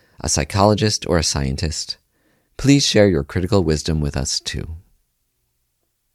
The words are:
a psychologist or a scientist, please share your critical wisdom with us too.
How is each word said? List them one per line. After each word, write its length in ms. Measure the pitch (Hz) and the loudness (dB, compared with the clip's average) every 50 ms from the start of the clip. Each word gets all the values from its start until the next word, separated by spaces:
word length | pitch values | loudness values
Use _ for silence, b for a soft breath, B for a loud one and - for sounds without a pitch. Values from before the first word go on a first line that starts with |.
| b b b b | b b b b
a 80 | - 71 | -6 -4
psychologist 760 | - - 69 - - 98 98 107 107 95 107 107 104 - - - | -2 -2 -2 -2 2 2 4 4 4 2 0 -2 -2 -4 -4 -2
or 100 | 87 82 | 0 0
a 60 | 78 | 0
scientist, 760 | - - 73 69 67 67 71 - 78 76 - - - - _ _ _ _ _ _ _ _ _ _ _ _ | 0 -2 -2 -4 -4 -4 -4 -4 -6 -6 -8 -10 -10 -12 _ _ _ _ _ _ _ _ _ _ _ _
please 300 | - - 127 143 143 139 | -2 2 4 4 4 4
share 220 | - - 107 104 101 | 2 4 4 4 4
your 160 | 90 73 69 | 4 2 -2
critical 400 | - - 92 87 90 - 101 87 | -2 -4 -4 -2 2 2 2 2
wisdom 360 | 80 78 73 - - 80 78 | 2 0 0 0 -2 -2 0
with 160 | 73 71 - | 0 -2 -2
us 240 | 69 65 - - - | -4 -4 -4 -4 -6
too. 360 | - - - - - - 82 82 - _ _ _ _ _ _ _ _ _ _ _ _ _ _ _ _ _ _ _ _ _ _ _ _ _ | -6 -8 -8 -8 -8 -10 -12 -14 -16 _ _ _ _ _ _ _ _ _ _ _ _ _ _ _ _ _ _ _ _ _ _ _ _ _